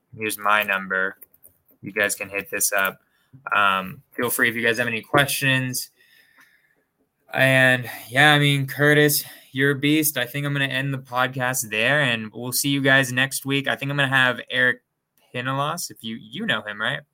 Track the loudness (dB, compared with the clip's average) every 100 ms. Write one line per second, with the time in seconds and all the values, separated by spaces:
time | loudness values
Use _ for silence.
0 | _ -8 -6 -2 2 2 2 -2 -2 -2
1 | -2 -6 -20 _ _ _ _ _ -8 -2
2 | -2 -2 -8 -8 -6 -4 -2 0 -2 -4
3 | _ _ _ -16 -2 2 2 2 -2 -12
4 | _ -6 -4 0 0 0 0 0 -2 -4
5 | -2 0 0 0 0 0 0 -6 -10 _
6 | _ _ _ _ _ _ _ _ _ _
7 | _ _ _ 0 4 6 6 4 -2 -12
8 | -4 4 6 6 4 2 -2 0 4 6
9 | 4 2 -4 -16 -10 -2 0 0 2 2
10 | 0 -2 -6 -6 -4 -2 -2 -2 -4 -6
11 | -6 -2 -2 -2 -4 -4 -4 -2 2 2
12 | 2 -2 -6 -10 -6 -4 -2 0 4 4
13 | 4 0 -2 -4 -2 -2 -2 -4 -2 -2
14 | 2 2 2 0 -4 0 2 0 _ _
15 | _ _ _ -8 -4 -4 -4 -6 -10 -12
16 | -12 -12 -12 -8 -4 -4 -4 -6 -4 -6
17 | -10